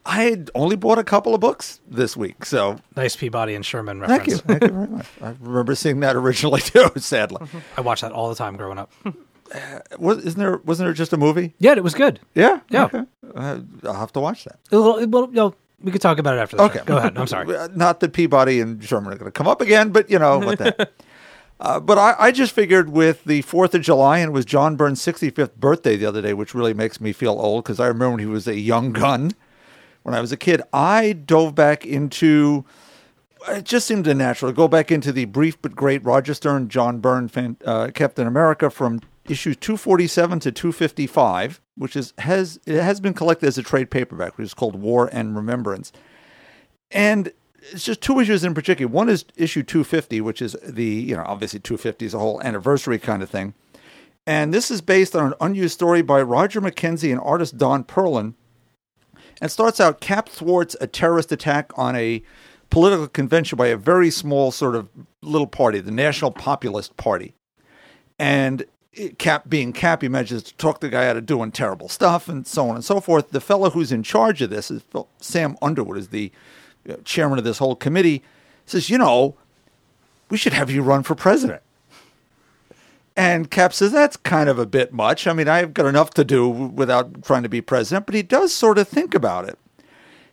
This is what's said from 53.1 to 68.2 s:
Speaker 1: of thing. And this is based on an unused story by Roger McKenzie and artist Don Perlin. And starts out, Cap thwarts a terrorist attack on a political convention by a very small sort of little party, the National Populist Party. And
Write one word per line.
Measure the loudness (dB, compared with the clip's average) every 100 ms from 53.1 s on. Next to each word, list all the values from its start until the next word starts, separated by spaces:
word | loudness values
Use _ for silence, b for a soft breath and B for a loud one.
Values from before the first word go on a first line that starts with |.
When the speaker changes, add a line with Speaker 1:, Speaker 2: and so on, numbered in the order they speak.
| -6
Speaker 1:
of | -6
thing. | -8 -8 -12 b b b b b b -4
And | -2 0
this | 0 -2
is | -4
based | 2 4 4 2
on | -2
an | -2
unused | -4 -2 -2
story | 0 2 4
by | 4 4
Roger | 4 2 0 -2
McKenzie | -4 -4 -4 -2 -2
and | -2
artist | 0 -2 -2 -2
Don | 0 0
Perlin. | -2 -2 0 0 -4 -10 _ _ _ _ _ _ _ b b b
And | -6
starts | 0 0 4
out, | 2 2
Cap | -2 -4 -4
thwarts | -6 0 0 0 -6
a | -10
terrorist | -2 0 2 0
attack | -4 -2 -2 -4 -6
on | -4 -2
a | -4 -4 b b b b _
political | 4 4 4 0
convention | -4 0 0 0 0
by | 0
a | 2
very | 2 4 2
small | 0 -2 0 0
sort | 0 -2 -2
of | -6 -16 -20 _
little | -4 -4 -2
party, | 0 0 0
the | -4
National | -2 -2 -2 -4
Populist | -4 -4 -4 -4 -8 -8 -6
Party. | -4 -4 -6 -18 _ _ b b b b b
And | -6